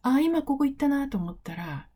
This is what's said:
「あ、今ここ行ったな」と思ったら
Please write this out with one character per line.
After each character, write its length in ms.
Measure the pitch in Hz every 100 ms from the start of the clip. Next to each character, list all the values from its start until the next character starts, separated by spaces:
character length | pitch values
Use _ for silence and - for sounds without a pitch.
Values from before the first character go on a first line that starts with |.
「あ、 180 | 247 269
今 220 | 320 330
こ 160 | 294 277
こ 80 | 285
行 80 |
っ 20 | 277
た 120 | 294
な」 200 | 285 277
と 80 | 202
思 160 | 175
っ 60 | 175
た 180 | - 165
ら 320 | 170 143 -